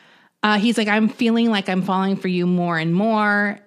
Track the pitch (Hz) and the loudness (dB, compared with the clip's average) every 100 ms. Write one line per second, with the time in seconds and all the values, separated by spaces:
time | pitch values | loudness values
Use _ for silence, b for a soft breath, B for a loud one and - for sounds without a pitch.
0 | B B B _ 208 208 226 226 208 214 | B B B _ 0 2 2 0 0 2
1 | 214 - 226 233 233 208 196 185 190 185 | 0 0 0 2 0 0 -2 -2 0 0
2 | 190 196 185 180 180 180 175 165 160 175 | 0 -2 -2 -2 0 0 0 -2 -2 0
3 | 220 214 208 208 208 208 | 0 0 0 0 -2 -6